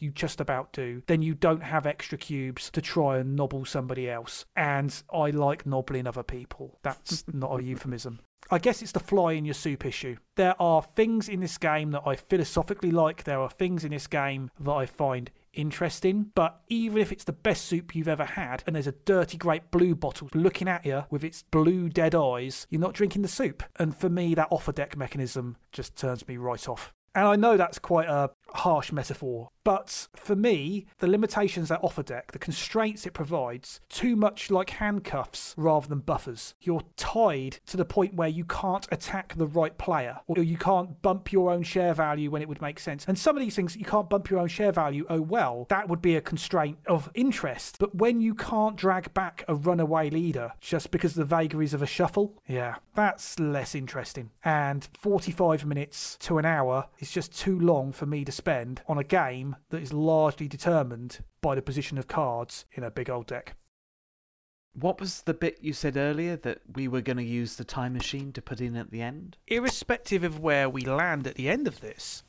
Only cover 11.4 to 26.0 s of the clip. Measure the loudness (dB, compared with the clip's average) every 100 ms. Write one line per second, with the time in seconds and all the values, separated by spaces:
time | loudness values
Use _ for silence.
11.4 | -4 -2 0 2 0 -2 0 -2 2 2
12.4 | 2 0 0 0 2 6 4 2 -2 -2
13.4 | -2 0 0 0 -2 -6 -2 -2 0 -2
14.4 | -8 -6 0 0 0 0 0 0 -6 -16
15.4 | _ -4 -4 -2 -2 0 2 2 2 2
16.4 | 2 0 -4 -2 2 2 0 -2 -6 -2
17.4 | 0 0 0 -4 -2 -4 0 0 -2 -6
18.4 | -6 -6 -2 -2 -2 -2 2 4 2 0
19.4 | 0 0 2 4 4 4 -2 -6 -2 2
20.4 | 4 2 -2 -2 -2 -4 -2 -4 -4 -10
21.4 | 0 4 6 4 2 2 4 4 4 0
22.4 | -4 -8 -4 0 0 2 0 2 -2 0
23.4 | -2 -4 -8 -2 -2 0 0 2 2 2
24.4 | 2 0 -2 -4 -6 -6 -6 -6 -4 -6
25.4 | -8 -10 _ -12 -12 -6